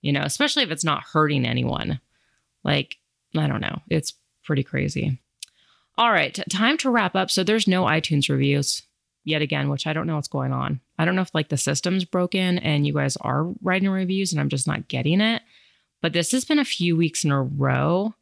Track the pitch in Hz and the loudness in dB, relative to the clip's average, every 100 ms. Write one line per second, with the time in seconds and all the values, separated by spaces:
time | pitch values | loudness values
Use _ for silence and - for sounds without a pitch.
0 | - 139 131 - 285 - 233 156 160 143 | 0 0 0 0 0 2 0 -2 -2 -2
1 | - 156 151 143 120 120 123 127 - 127 | -2 2 2 2 0 0 -2 -2 -4 -6
2 | _ _ _ _ _ _ - 143 139 - | _ _ _ _ _ _ -2 -2 -2 -12
3 | _ _ _ 165 151 123 - - - 160 | _ _ _ -2 -2 -2 -4 -6 -2 -2
4 | - - _ _ - 143 131 139 143 143 | -2 -12 _ _ -4 -2 -2 -2 -2 -2
5 | 156 127 _ _ - _ _ _ _ - | -2 -4 _ _ -18 _ _ _ _ 0
6 | 233 196 139 - - 185 226 320 269 233 | 2 4 0 -4 -4 0 2 2 2 2
7 | 190 190 185 - 180 220 220 185 175 156 | 2 0 0 0 2 2 4 2 2 0
8 | 151 147 135 139 139 143 143 - - _ | 2 0 2 2 2 2 0 -4 -8 _
9 | _ _ - 156 147 143 139 143 - 156 | _ _ -4 -2 0 -2 -2 -2 -2 -4
10 | 160 156 139 147 131 131 131 139 _ - | -2 -4 -4 -4 -2 -2 -2 -4 _ -2
11 | 160 185 185 - - 143 - 139 180 190 | 0 0 0 -2 -2 -2 0 -2 0 -2
12 | 180 185 180 190 185 180 - 147 143 147 | 0 -2 0 0 0 0 0 2 2 0
13 | 139 - - 135 165 - 180 185 196 190 | -2 -2 -2 -2 -2 -4 -2 0 2 0
14 | 185 190 190 151 143 139 143 147 139 131 | 0 -2 0 0 0 -2 -2 -4 -4 -4
15 | 139 175 214 233 _ _ _ _ _ _ | 0 2 2 0 _ _ _ _ _ _
16 | 165 160 165 254 - 294 277 - 175 165 | -2 0 0 -2 2 2 2 0 2 2
17 | 170 - 151 139 131 139 135 131 143 175 | 2 0 0 2 0 0 0 2 2 2
18 | 208 - | 0 -6